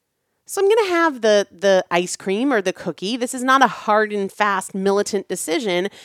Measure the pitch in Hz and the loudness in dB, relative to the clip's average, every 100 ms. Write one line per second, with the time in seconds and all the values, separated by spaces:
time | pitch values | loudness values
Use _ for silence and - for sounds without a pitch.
0 | _ _ _ _ - - 392 453 392 339 | _ _ _ _ -10 -2 2 2 2 2
1 | 330 254 214 208 190 170 202 185 - 175 | 0 0 2 2 2 -2 2 2 2 -2
2 | 180 - 190 196 277 233 185 - 180 151 | -2 -6 -4 -2 0 0 -2 -4 -8 -8
3 | 185 240 247 262 254 269 240 - - 214 | -6 -6 -6 -4 2 4 4 0 0 2
4 | 214 208 196 - 208 190 - 196 190 196 | 2 -2 -4 -2 -2 -2 -4 -4 0 0
5 | 202 196 - 185 - 339 220 175 196 - | 0 -4 -6 -8 -4 -4 -2 -2 -2 -6